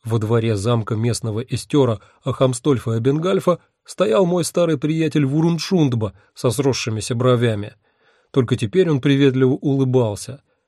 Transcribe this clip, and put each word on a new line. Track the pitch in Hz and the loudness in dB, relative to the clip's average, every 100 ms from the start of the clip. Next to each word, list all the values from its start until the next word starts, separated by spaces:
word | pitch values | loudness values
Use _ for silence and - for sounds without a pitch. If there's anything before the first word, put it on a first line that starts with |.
Во | 113 113 | -4 -4
дворе | 107 117 113 | 0 0 0
замка | 104 110 117 107 | -2 0 -2 -2
местного | 107 117 110 113 107 | -2 -2 -2 -6 -8
эстёра | - 123 - 151 123 104 _ _ | -6 -8 -2 2 2 -2 _ _
Ахамстольфа | - 120 131 127 156 123 - 113 | -8 0 0 0 -2 -2 -2 -2
Эбенгальфа | 123 151 180 196 180 170 _ _ | 0 -2 -2 0 0 -2 _ _
стоял | - - 202 214 | -20 -4 2 2
мой | 180 180 | 2 0
старый | 156 180 170 151 | -2 0 0 0
приятель | 151 160 156 156 | -2 -2 0 0
Вуруншундба | 135 151 170 170 - 185 147 123 104 - _ | 2 2 2 0 0 2 2 0 -4 -8 _
со | - 127 | -2 -2
сросшимися | 110 139 120 - 107 - | 2 0 0 -4 -6 -4
бровями. | 120 127 123 120 107 104 _ _ _ _ _ _ | 0 2 2 2 -2 -8 _ _ _ _ _ _
Только | 139 127 127 | 0 0 -2
теперь | 107 185 175 | 0 0 2
он | 143 | 2
приветливо | 143 139 139 131 131 | 2 4 4 4 2
улыбался. | 143 147 135 131 127 110 101 - - _ _ | 2 -2 0 2 2 0 -4 -12 -18 _ _